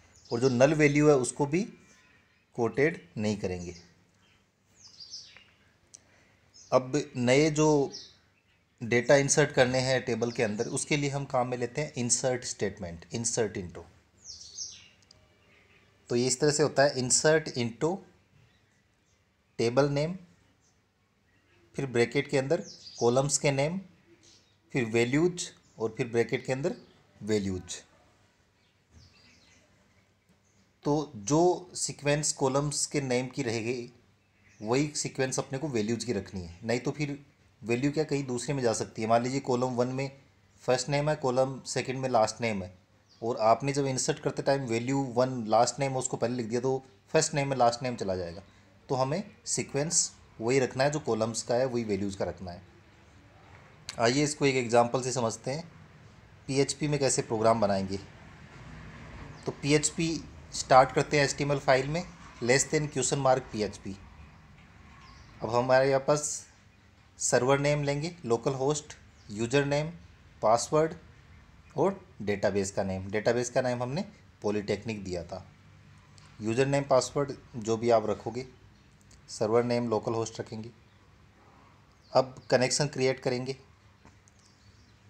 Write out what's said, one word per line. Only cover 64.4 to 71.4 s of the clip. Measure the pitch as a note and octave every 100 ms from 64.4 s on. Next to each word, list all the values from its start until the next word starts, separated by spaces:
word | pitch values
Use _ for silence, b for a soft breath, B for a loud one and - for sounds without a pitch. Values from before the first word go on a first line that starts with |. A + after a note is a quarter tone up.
| - - - - - - - - - -
अब | A2
हमारे | A#2+ C3 C3 C3+
यहाँ | C3+
पास | C3+ D3 - - - - _ _ _ _ _ -
सर्वर | - B2+ B2+ C#3
नेम | C#3+ D3
लेंगे, | C#3+ C#3+ E3 F3
लोकल | A2+ A#2 D3
होस्ट, | C3+ C3+ D3+ - - - - -
यूजर | G#2 A#2 C#3+
नेम, | C#3+ C#3+ D#3+ - - - - -
पासवर्ड | G#2+ A#2+ - D#3 E3 E3+ - - - -